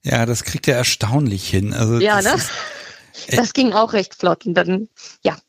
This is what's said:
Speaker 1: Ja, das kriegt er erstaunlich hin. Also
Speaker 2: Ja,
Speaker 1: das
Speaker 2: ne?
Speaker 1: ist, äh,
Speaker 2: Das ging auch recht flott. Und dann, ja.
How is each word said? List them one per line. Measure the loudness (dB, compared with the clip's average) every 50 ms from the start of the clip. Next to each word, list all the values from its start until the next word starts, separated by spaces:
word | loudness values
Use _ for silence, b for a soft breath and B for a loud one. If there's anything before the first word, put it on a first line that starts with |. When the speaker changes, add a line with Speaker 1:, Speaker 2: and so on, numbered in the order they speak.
| _
Speaker 1:
Ja, | 0 0 0 0
das | 0 -2 -4 -4
kriegt | -6 -8 -2 0
er | 0 2
erstaunlich | 2 2 0 -2 -2 -2 0 0 2 2 0 -2 -2 -4 -2
hin. | 0 0 0 0 -2
Also | 0 0 0 2 2
Speaker 2:
Ja, | 2 2 2 2
Speaker 1:
das | 2
Speaker 2:
ne? | 2 0
Speaker 1:
ist, | 0 -2 B B B B B B B B B B B B B B B B 0 2
äh, |
Speaker 2:
Das | 2 2 2 2
ging | 2 2 4 4
auch | 2 2 2 0
recht | -2 -2 -2 -6
flott. | -2 0 0 0 0 -2
Und | 0 0
dann, | 0 2 2 0 -2 -4 -8 _ B B B B B B
ja. | -4 -4 -4 _